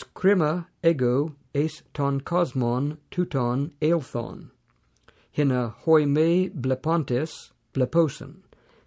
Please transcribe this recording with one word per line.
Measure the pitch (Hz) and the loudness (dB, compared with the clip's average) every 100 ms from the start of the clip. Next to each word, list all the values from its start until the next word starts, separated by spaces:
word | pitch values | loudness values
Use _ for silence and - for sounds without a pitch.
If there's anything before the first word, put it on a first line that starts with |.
| - | -8
κρῖμα | - 185 196 151 175 170 _ | -2 2 2 2 -2 -6 _
ἔγω | 165 151 123 127 160 - _ | 0 2 2 0 -2 -8 _
εἰς | 139 151 - - | -4 -2 -6 -12
τὸν | - 139 139 | -4 -2 -2
κόσμον | - 175 160 131 120 123 147 156 _ | -2 -2 0 0 0 0 -2 -6 _
τοῦτον | - 180 135 120 127 143 - | -4 -2 0 0 0 -4 -2
ἦλθον, | 151 170 123 123 113 - - _ _ _ _ _ - _ _ | 0 0 -2 -6 -6 -10 -16 _ _ _ _ _ -20 _ _
ἵνα | - 143 127 117 - | -2 0 2 -2 -4
οἱ | - 156 147 | 4 4 4
μὴ | 143 165 180 180 | 2 4 2 0
βλεπόντες | - 131 131 156 170 143 127 160 - - _ _ | -2 -2 -2 0 0 0 -2 -2 -8 -18 _ _
βλεπῶσιν, | 131 123 165 156 - - 180 _ - _ _ | -2 0 2 2 -2 -14 -16 _ -20 _ _